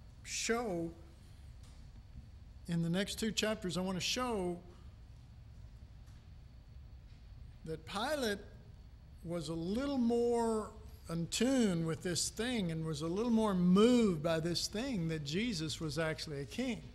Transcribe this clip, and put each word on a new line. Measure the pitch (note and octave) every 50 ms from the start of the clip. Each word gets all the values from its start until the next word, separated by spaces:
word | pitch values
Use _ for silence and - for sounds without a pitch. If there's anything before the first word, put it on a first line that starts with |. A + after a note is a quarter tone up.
| - - - - -
show, | - - - - - A3+ A#3+ B3 G#3+ F3 E3+ E3+ E3 E3 - - - - - - - - - - - - - - - - - - - - - - - - - - - - - - - - - -
in | - E3+ E3+
the | E3+ E3+
next | E3+ F#3+ G3+ G3+ - -
two | A3+ A3
chapters, | - - - G#3+ A3 A3 - F#3 D3+
I | F3+
wanna | F#3 F#3+ G3 F3
show | - - - B3 B3+ B3 A3+ G3 F3+ F3+ F3 F3 - - - - - - - - - - - - - - - - - - - - - - - - - - - - - - - - - - - - - - - - - - - - - - - - - - - - - - - - - - - - -
that | D#3+ D#3+ - -
Pilate | - - G3 A#3 D4 D#4 D4 B3 G#3+ G3+ G3+ - - - - - - - - - - - - - - - - -
was | E3 F3 F3 D3 D3+
a | E3
little | E3 E3 F3+ G#3 B3 C#4 C#4+ C#4+ C4
more | A#3 A#3 A#3+ A#3 A#3+ A#3+ A#3+ A#3 A#3 A3+ A3 A3 G#3 F#3 - - - - - - -
in | - E3 E3+ E3
tune | - - - A3 C4 C#4 B3+ A3+ G3 F3 E3 E3
with | D#3+ D#3+ -
this | - F#3 E3 - - -
thing | - - A3 B3+ B3 A3 F#3 E3
and | D#3+ D#3+ D#3+
was | D#3+ D#3 C#3 D#3+
a |
little | E3 F3 G3+ A#3+ B3
more | A3+ A3 A3 G#3 F#3+
moved | F3+ F3 F3+ F3+ G3 A3 B3 B3+ A#3+ A3+ G3+ F3 D3+ D3
by | E3+ E3 D#3+
this | D#3 F3 E3 - -
thing | - - G#3 C4 C#4 B3 F3+ E3 E3
that | D#3+ D#3 C#3+
Jesus | C#3 D3+ G3 A#3 B3 G#3 D#3 D#3+ D3+ - -
was | E3 D#3 C3 E3
actually | D#3+ D#3 D#3 - - D#3+ D3 C#3
a | C#3+
king. | - - - C4 C4 G#3+ E3 - -